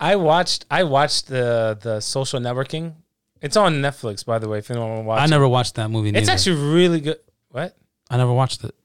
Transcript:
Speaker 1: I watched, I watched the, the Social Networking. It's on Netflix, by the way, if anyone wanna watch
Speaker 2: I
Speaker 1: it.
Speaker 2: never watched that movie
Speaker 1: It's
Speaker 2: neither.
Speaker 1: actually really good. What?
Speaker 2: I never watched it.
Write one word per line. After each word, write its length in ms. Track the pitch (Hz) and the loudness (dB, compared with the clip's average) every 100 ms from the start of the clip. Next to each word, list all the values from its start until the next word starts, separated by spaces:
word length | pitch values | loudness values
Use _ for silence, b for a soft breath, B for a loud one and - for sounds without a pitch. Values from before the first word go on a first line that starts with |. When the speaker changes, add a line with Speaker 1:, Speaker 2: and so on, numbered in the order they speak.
Speaker 1:
I 160 | 151 202 | 0 2
watched, 480 | 160 165 180 - - | 4 2 2 -4 -2
I 120 | 151 | -2
watched 420 | 175 135 147 - - | 2 2 2 0 -4
the, 500 | 131 120 117 113 107 | -2 0 0 0 -2
the 200 | 117 107 | -4 -6
Social 400 | - 135 135 131 | -4 -4 -4 -4
Networking. 540 | 120 123 131 156 165 156 _ _ _ _ | -4 -4 -6 -6 -8 -12 _ _ _ _
It's 160 | 147 214 | -2 2
on 180 | 196 151 | 4 2
Netflix, 420 | 139 139 117 101 - | -2 -4 -8 -8 -4
by 120 | 113 | -4
the 100 | 110 | -2
way, 100 | 107 | -6
if 120 | - | -6
anyone 180 | 120 113 | -6 -6
wanna 120 | 113 | -6
watch 180 | 110 110 | -2 0
Speaker 2:
I 40 | 151 | 2
Speaker 1:
it. 40 | |
Speaker 2:
never 160 | 151 135 | 4 4
watched 280 | 123 120 - | 4 0 -4
that 140 | 110 | -4
movie 180 | 113 107 | 0 0
Speaker 1:
It's 60 | 110 107 | 2 2
Speaker 2:
neither. 60 | |
Speaker 1:
actually 400 | - 190 160 143 | 2 0 0 2
really 260 | 165 180 165 | 4 4 2
good. 200 | 147 156 _ _ _ | -2 -8 _ _ _
What? 260 | 123 180 - _ _ _ | -10 -10 -12 _ _ _
Speaker 2:
I 60 | 123 | 0
never 160 | 127 | 2
watched 320 | 123 131 - | 2 0 -4
it. 100 | - - | -12 -16